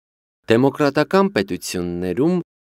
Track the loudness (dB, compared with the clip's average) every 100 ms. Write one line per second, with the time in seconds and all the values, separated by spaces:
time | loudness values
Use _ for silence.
0 | _ _ _ _ 0 2 2 2 0 0
1 | 2 2 2 0 -4 -6 -6 -6 -4 -4
2 | -4 0 0 0 -4 _